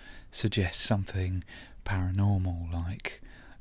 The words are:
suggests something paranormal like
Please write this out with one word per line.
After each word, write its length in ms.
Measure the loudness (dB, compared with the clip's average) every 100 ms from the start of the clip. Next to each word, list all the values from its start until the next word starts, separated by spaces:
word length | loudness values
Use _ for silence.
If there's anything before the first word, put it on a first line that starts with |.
| -16 -16 -10
suggests 540 | -2 0 2 2 2
something 580 | 4 2 2 -2 0 -2 -4 -12 -16 -10
paranormal 880 | -2 0 2 4 4 6 2 0 -2
like 480 | -2 -2 -4 -6 -8 -12 -16 -18 -18